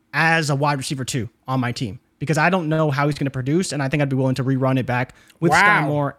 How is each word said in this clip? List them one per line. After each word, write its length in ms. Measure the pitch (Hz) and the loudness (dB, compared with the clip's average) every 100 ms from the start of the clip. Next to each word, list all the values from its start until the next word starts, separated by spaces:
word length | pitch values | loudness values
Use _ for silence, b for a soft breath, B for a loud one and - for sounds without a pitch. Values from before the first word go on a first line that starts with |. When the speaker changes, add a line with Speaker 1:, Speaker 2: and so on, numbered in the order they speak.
| _ | _
Speaker 1:
as 340 | 143 165 165 147 | 0 2 2 2
a 60 | |
wide 240 | 139 147 143 | 0 0 -2
receiver 260 | 131 135 | -4 -6
two 240 | 123 139 101 - - | -6 -6 -6 -12 -4
on 100 | 131 | -2
my 140 | 123 | -2
team 260 | 120 117 127 _ _ | -4 -8 -8 _ _
because 180 | 143 156 | -4 0
I 100 | 165 | 2
don't 200 | 190 156 | 2 0
know 240 | 156 156 | 0 0
how 140 | 135 147 | 2 0
he's 100 | 147 | 0
gonna 120 | 139 | -4
produce, 420 | 135 127 160 196 | -4 -2 0 -2
and 100 | 143 | -4
I 60 | 135 | -2
think 160 | 147 | -2
I'd 40 | 143 | 0
be 60 | |
willing 220 | 131 131 131 | 0 0 0
to 80 | |
rerun 340 | 127 131 131 131 | 0 0 2 0
it 80 | 117 | 0
back 300 | 123 127 b b b | -2 -4 b b b
with 100 | 170 | 2
Sky 280 | 160 208 202 | 6 6 4
Speaker 2:
Wow. 80 | 151 | 2
Speaker 1:
Moore 260 | 147 139 | 0 -2